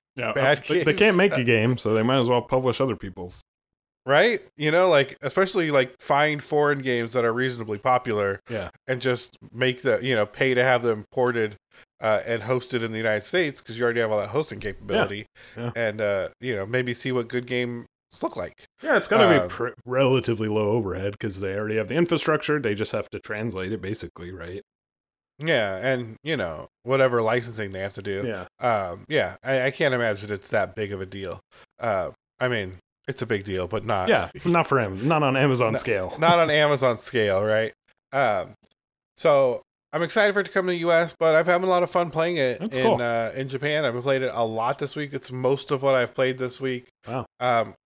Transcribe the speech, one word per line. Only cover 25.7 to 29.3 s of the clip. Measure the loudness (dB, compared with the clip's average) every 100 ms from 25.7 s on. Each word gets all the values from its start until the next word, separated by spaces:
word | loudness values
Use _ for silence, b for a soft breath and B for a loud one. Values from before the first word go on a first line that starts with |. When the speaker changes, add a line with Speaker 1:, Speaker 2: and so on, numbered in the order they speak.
| -2
Speaker 2:
and, | -2 -2 -4 -10
you | -6 -4
know, | -4 -8 -14 _
whatever | -2 2 4 4
licensing | 2 0 -2 -8 -8
they | -6
have | -8
to | -8
do. | -6 -4 -4
Speaker 1:
Yeah. | -6 -10 _
Speaker 2:
Um, | -2 0 -2 -8 -4
yeah, | -2 -2